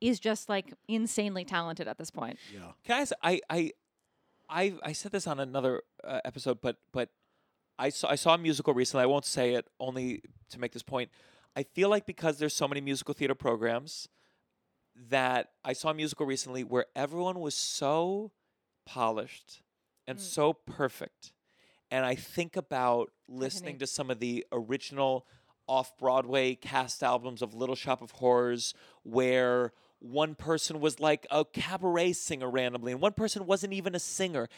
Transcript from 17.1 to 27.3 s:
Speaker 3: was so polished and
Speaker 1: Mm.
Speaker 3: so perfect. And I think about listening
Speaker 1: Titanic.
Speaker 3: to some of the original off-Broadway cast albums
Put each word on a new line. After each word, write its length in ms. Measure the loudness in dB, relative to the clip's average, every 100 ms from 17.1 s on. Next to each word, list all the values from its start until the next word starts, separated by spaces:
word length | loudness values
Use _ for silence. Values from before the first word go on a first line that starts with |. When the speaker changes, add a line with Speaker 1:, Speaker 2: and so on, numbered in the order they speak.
| -2 -4 -2
Speaker 3:
was 140 | -4
so 800 | -4 -4 -2 2 2 2 -2 -6 -14 _ _ _ _
polished 800 | -14 0 0 0 -6 -12 -20 -20 _ _ _ _ -12
and 120 | -10
Speaker 1:
Mm. 40 |
Speaker 3:
so 300 | -6 2 2
perfect. 800 | 2 -6 -2 -2 -2 -12 _ -20 _ _ _ _ _ _
And 140 | -2
I 100 | 0
think 420 | -2 -4 -6 -4 -4
about 560 | -4 0 2 2 0 -8 -18
listening 460 | -6 -4 -4 -10 -8
Speaker 1:
Titanic. 40 |
Speaker 3:
to 60 | -6
some 240 | -4 -4
of 80 | -2
the 240 | -2 -4 -4
original 760 | -6 -2 -4 -6 -2 0 0 -4 -18 _ _ -2
off-Broadway 880 | 0 0 0 4 4 4 2 2 0
cast 460 | -2 -2 -2 0
albums 400 | 2 2 -2